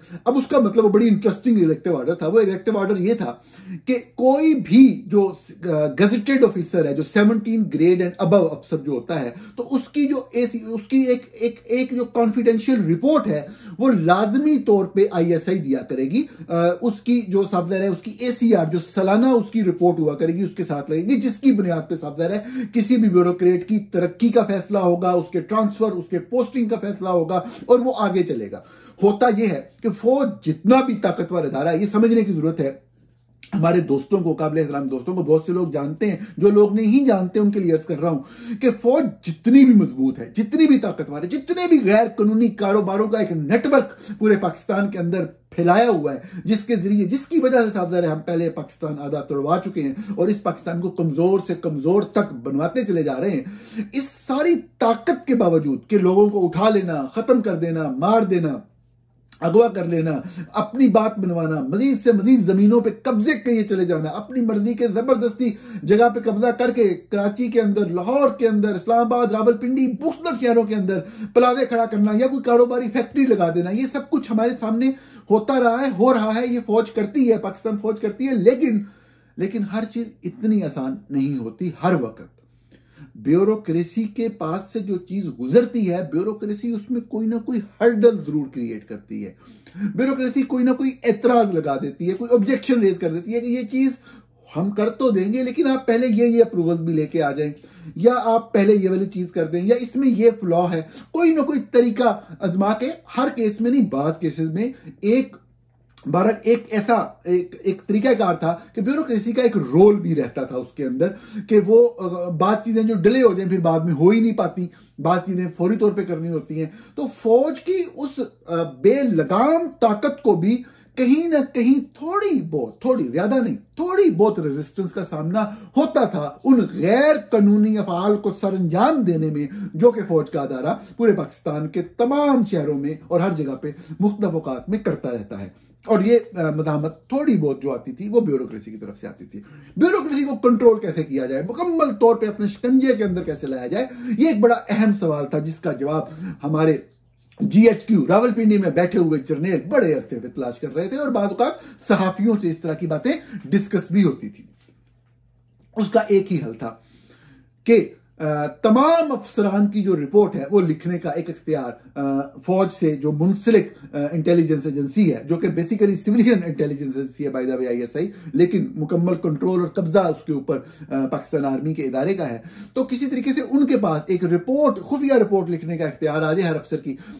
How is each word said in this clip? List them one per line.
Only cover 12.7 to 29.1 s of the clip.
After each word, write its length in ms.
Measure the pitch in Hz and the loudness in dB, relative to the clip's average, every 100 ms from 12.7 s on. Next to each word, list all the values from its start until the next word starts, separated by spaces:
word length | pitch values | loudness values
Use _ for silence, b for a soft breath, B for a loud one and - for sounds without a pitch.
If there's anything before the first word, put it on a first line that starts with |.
| 240 | 0
report 440 | 160 165 269 311 214 | 2 2 2 2 0
है, 200 | 151 160 B 214 165 | -4 -6 B -18 0
वो 80 | 262 | 2
लाजमी 680 | 202 160 185 214 262 302 277 | 2 2 2 2 0 2 2
तौर 340 | - 202 190 196 | 4 2 2 0
पे 140 | 202 | 0
आईएसआई 440 | 180 170 165 180 190 | 2 0 0 0 -2
दिया 220 | 139 131 | -2 -4
करेगी। 500 | - 131 135 220 302 B 165 | -4 -6 -2 -2 -4 B -4
अ, 300 | 170 175 180 | 0 2 2
उसकी 380 | 233 202 240 247 | -2 -2 0 0
जो 240 | 190 196 190 | 2 -2 0
साहब 220 | 180 175 | -2 -2
ज़ाहिर 160 | 190 | -2
है, 80 | 196 | -2
उसकी 260 | 175 220 208 | -4 -8 -6
एसीआर, 440 | 247 233 226 190 160 | -6 0 4 4 2
जो 140 | 170 | -4
सालाना 540 | - 196 185 214 262 | -4 -2 2 4 4
उसकी 280 | 240 - 226 | 2 0 0
report 380 | 185 170 175 165 | 0 2 2 2
हुआ 140 | 151 | -2
करेगी, 300 | 143 160 175 | 0 -2 0
उसके 200 | 185 - | -4 -4
साथ 280 | 165 143 139 | -6 -6 -4
लगेगी, 240 | 156 196 247 | -4 0 0
जिसकी 360 | 226 208 269 | 0 2 2
बुनियाद 280 | 208 180 165 | 2 0 -2
पे 160 | - 165 | -4 -8
साहब 220 | 147 143 | -8 -4
ज़ाहिर 160 | 170 208 | -2 -2
है, 300 | 233 262 214 | -6 -10 -2
किसी 320 | 233 208 247 | -2 2 4
भी 120 | 220 | 4
bureaucrat 580 | 175 175 180 180 180 - | 4 4 2 2 2 0
की 120 | 214 | -4
तरक्की 500 | - 180 175 - 233 | -2 -2 -2 0 2
का 140 | 240 | 4
फैसला 360 | 208 196 - 202 | 2 -4 -2 0
होगा, 340 | 180 175 180 | 2 2 2
उसके 280 | 180 - 175 | 0 -2 -6
transfer, 440 | 165 214 208 - 214 | -2 0 0 0 -2
उसके 340 | 180 170 175 | -2 -6 -6
posting 500 | - 247 240 262 214 | -2 -2 -2 -2 -2
का 80 | 220 | -2
फैसला 320 | 202 202 185 | -4 -6 -2
होगा 400 | 175 160 180 B B - | 0 0 -2 B B 2
और 120 | 247 | 4
वो 100 | 254 | 4
आगे 320 | 214 196 180 | 0 0 0
चलेगा। 400 | 165 120 101 101 B B B - | -2 -4 -8 -12 B B B 0
होता 260 | 196 | 2